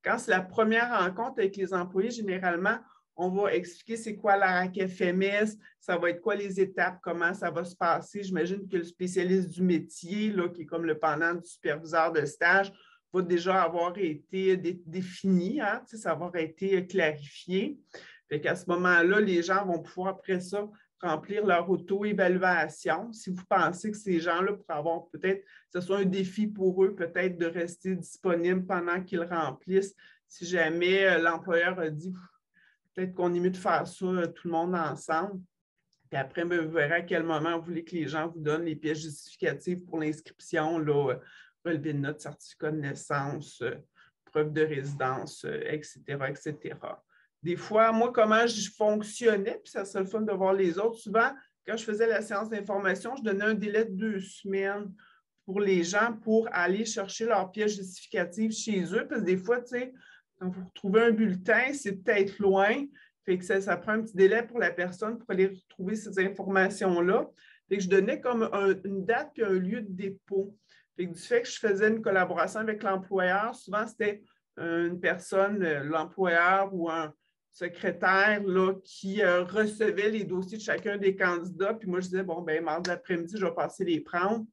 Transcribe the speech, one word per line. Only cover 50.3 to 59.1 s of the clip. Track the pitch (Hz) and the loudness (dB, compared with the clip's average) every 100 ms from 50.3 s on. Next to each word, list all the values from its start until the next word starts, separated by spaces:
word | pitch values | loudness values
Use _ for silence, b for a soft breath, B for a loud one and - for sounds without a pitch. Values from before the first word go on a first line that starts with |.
voir | 190 190 | 2 2
les | 196 185 165 | 4 2 2
autres. | 226 226 | -2 -2
Souvent, | 208 214 247 269 B _ - | 0 2 2 -2 B _ -8
quand | 220 | -6
je | |
faisais | 226 208 226 | -4 0 2
la | 202 | 2
séance | 214 202 214 | 0 -4 -4
d'information, | 214 202 196 190 180 233 269 | -6 -2 -2 0 -2 -4 -4
je | |
donnais | 220 196 208 | -2 0 2
un | |
délai | 214 208 214 226 | 0 0 0 0
de | |
deux | 190 220 196 | -2 -2 -4
semaines | 185 - 196 196 196 202 202 - b b _ _ - | -8 -12 -4 -2 -2 -4 -8 -14 b b _ _ -6
pour | 196 | -2
les | 202 185 | 2 2
gens | 175 202 233 220 | 2 2 0 -2
pour | 220 220 226 | 2 2 2
aller | - 175 190 226 | 0 2 2 -2
chercher | 214 196 - 226 | -4 -6 -4 2
leur | 214 185 | 2 0
pièce | 214 214 196 | -2 -2 -2
justificative | 185 - - 190 175 208 220 | -10 -14 -6 -4 -4 -2 -2
chez | 220 - 196 165 214 | -2 -2 -2 0 -2
eux. | |
Parce | 277 | -2